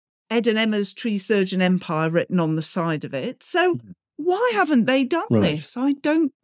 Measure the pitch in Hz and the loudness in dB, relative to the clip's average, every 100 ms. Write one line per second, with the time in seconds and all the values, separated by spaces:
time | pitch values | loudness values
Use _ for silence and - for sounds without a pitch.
0 | _ _ _ 226 226 220 226 214 202 - | _ _ _ 0 2 2 0 0 -2 -4
1 | 240 202 - 208 190 185 180 180 - 156 | -4 -4 0 0 2 2 2 2 0 -2
2 | 160 165 - 185 160 156 156 190 165 156 | 0 0 0 0 0 -2 -4 -4 -2 -4
3 | 131 135 165 247 - 349 359 208 208 - | -6 -6 -8 -10 -4 0 2 0 -8 -20
4 | _ - 320 381 494 427 330 277 202 269 | _ -6 -2 0 0 2 2 4 4 2
5 | 262 339 415 214 185 151 - 240 269 277 | 0 -2 2 2 2 0 -8 -2 -2 0
6 | 294 320 294 - | 0 2 0 -2